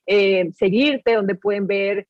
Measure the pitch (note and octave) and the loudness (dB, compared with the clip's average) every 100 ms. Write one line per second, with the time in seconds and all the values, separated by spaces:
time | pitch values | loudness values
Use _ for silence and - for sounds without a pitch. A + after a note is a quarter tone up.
0 | - G3+ G3 F#3 F3 - G3 G#3+ D4 C4+ | -2 2 2 2 -2 -2 0 2 0 0
1 | A#3+ A3 G3 F#3 G3+ G3+ G3 G3 G3 G3+ | 0 0 0 -4 -4 -2 -2 -2 -2 -4